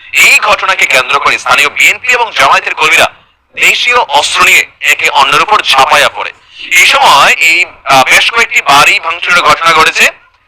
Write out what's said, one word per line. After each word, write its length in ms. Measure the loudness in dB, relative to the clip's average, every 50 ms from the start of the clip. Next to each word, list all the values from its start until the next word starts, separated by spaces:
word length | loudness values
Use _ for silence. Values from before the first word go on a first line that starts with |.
| -16 -8
এই 260 | -2 0 2 2 2 0
ঘটনাকে 480 | 0 0 -2 -2 -2 -2 -2 -2 -2
কেন্দ্র 340 | 0 0 -2 -2 -2 -2 -2
করে 180 | -2 -2 -4 -2
স্থানীয় 300 | -2 -2 0 0 0 -2
বিএনপি 400 | -2 0 0 0 -2 -2 -4 -2
এবং 220 | -2 -2 -2 -2
জামায়াতের 440 | -2 0 2 2 2 0 0 -4 -4
কর্মীরা 380 | -4 -2 0 0 0 0 -2 -4 _ _ _ _ _ _ _ -8
দেশীয় 400 | -2 -2 -2 0 0 -2 0 0
অস্ত্র 460 | 0 0 0 -2 -2 -2 -2 -2 0
নিয়ে 240 | 0 2 2 0 0 -4 _ -6
একে 280 | -4 -4 -2 -2 -2 -2
অন্যের 340 | 0 0 0 2 0 0
উপর 200 | 0 0 0 0
ঝাঁপাইয়া 460 | 0 0 0 0 2 2 2 2 0 0
পড়ে। 240 | -2 -6 -10 -10 -12 _ _ -20 -20 -16 -8 -2
এই 160 | 0 0 2
সময় 460 | 2 2 2 4 4 4 4 4 4
এই, 320 | 2 2 0 0 0 0 -2 -4 -8 -8 -2
আহ, 200 | 0 2 2 2
বেশ 260 | 2 2 0 0 0
কয়েকটি 320 | 0 -2 -2 -2 -2 -4
বাড়ি 380 | 0 2 2 2 2 2 0 -2
ভাঙচুরের 420 | -4 -6 -8 -6 -4 -2 0 0
ঘটনা 300 | 2 2 0 2 2 2
ঘটেছে। 380 | 2 2 2 0 0 0 0 -2 -2 -6 _ _ _ _ _